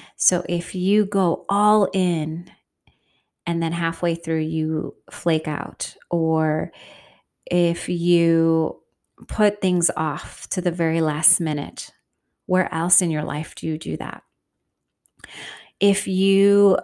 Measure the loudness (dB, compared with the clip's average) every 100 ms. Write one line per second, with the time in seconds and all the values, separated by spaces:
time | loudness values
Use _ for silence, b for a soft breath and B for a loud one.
0 | B -4 0 0 -2 -4 -4 -2 2 2
1 | 2 2 2 0 -2 2 4 4 2 2
2 | 0 0 -2 -6 -10 -20 _ _ _ _
3 | _ _ _ _ -6 -2 -2 -2 -4 -2
4 | -2 -2 -2 -2 -2 -2 -2 -2 -6 -10
5 | -18 -4 0 0 0 -6 -8 -10 -12 -12
6 | -4 -2 2 2 2 0 -4 B B B
7 | B B B _ -4 0 2 0 -4 -2
8 | 2 4 4 4 4 2 0 -6 _ _
9 | _ _ -8 2 2 2 0 0 0 -2
10 | -4 -6 -10 -16 -10 -4 -4 -2 0 0
11 | 0 0 0 0 -2 -4 -6 -12 -18 _
12 | _ _ _ _ -2 0 0 -2 0 0
13 | 0 -2 -4 -6 -8 -8 -8 -6 -6 -8
14 | -8 -12 -18 _ _ _ _ _ _ _
15 | _ _ B B B B B _ 0 0
16 | 0 0 4 4 6 6 6 4